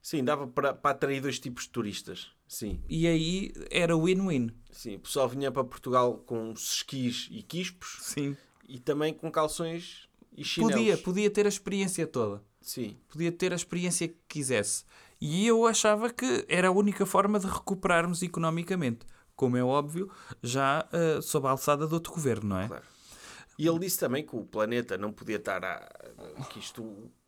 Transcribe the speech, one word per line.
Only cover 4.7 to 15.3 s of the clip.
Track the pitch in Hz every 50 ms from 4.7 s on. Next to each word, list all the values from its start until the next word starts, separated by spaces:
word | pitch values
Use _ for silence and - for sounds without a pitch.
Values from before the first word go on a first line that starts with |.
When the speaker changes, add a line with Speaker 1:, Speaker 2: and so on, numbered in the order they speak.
Speaker 1:
Sim, | - - - 120 101
o | 92
pessoal | - - - 143 135 120
vinha | 120 139 139 135
para | 123 139 127
Portugal | 123 - - - 131 123 127 123 123 117 - -
com | - 120 117 113 110 110
os | 110 - - -
esquis | - - - - 135 127 123 120 - - - -
e | 113 -
quispos. | - - 165 185 180 - - - - - - -
Speaker 2:
Sim. | - - 147 143 139 139 - - _ _ _ _ -
Speaker 1:
E | 135 127
também | - - 143 143 151 156 156
com | - - 165
calções | 151 165 156 151 - - 170 165 165 170 175 - - - - _ _ _ - _ -
e | - 147
chinelos. | - - - 220 226 143
Speaker 2:
Podia, | 127 226 214 202 -
podia | - 185 180 196 208 208
ter | 208 208 208
a | 208
experiência | 202 - _ 196 190 196 196 190 190 - 160
toda. | 151 - 131 113 104 101 104 - _ _ _
Speaker 1:
Sim. | _ - - - 123 104 110 - _ _
Speaker 2:
Podia | - 143 170 170 165
ter | 170 185 180 175
a |
experiência | 170 - - - 175 175 180 175 - 175 160
que | 165 _ _ _
quisesse. | - 151 139 127 127 107 101 - - - - - - - - - _ _
E | - 151